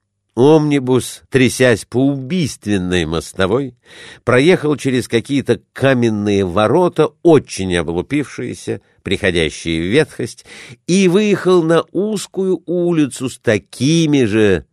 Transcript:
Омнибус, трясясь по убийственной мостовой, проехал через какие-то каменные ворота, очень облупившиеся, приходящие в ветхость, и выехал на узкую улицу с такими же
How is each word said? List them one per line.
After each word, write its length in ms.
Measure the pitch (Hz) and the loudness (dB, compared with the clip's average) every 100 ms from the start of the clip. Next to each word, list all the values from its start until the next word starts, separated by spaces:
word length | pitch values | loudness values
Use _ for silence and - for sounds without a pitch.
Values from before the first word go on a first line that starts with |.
| _ _ _ | _ _ _
Омнибус, 880 | - 135 156 151 147 127 127 - - _ | 2 6 6 4 0 0 -2 -2 -14 _
трясясь 560 | 135 127 - 127 110 | 2 2 4 2 2
по 140 | - 120 | -2 -2
убийственной 1040 | 135 139 131 185 135 - 104 101 90 90 | 0 -2 -4 -4 -4 -6 -4 -2 0 -2
мостовой, 720 | 78 82 - - 95 117 139 123 _ - - - | 0 -4 -6 -4 0 0 -4 -12 _ -20 -20 -10
проехал 520 | - 123 147 180 151 151 | 0 2 4 2 0 -2
через 300 | 135 127 107 | -2 -2 -2
какие-то 540 | 117 - 139 120 110 _ | -4 -2 -4 -2 -4 _
каменные 720 | - 135 131 117 107 104 101 95 | -4 0 2 0 0 -2 0 0
ворота, 640 | 85 107 151 180 165 151 - | 0 2 2 0 0 -2 0
очень 540 | 175 156 - - 95 87 | 4 4 2 -8 -4 -2
облупившиеся, 1040 | 78 85 87 143 135 - 123 101 - 110 _ _ | -2 -4 -4 -6 -6 -10 -12 -10 -10 -10 _ _
приходящие 800 | - 92 101 87 80 - 85 82 | -6 -2 0 0 -2 -4 -6 -4
в 100 | 85 | 0
ветхость, 540 | 127 156 - 123 - - - - 127 - | 0 -2 -4 -10 -10 -20 -20 -20 -20 -2
и 220 | 180 190 | 0 2
выехал 540 | 175 214 190 185 185 | 2 0 0 2 0
на 200 | 160 165 - | 2 0 -2
узкую 720 | 160 208 208 - - 190 185 | -6 -4 -6 -8 -6 -4 -4
улицу 640 | - 175 175 170 143 - 131 | -4 -4 -2 0 -2 -4 -10
с 100 | - | -6
такими 840 | - 107 - - 131 165 160 147 | -2 -2 -2 -4 0 2 2 2
же 400 | 117 107 107 90 - | 2 2 2 2 -4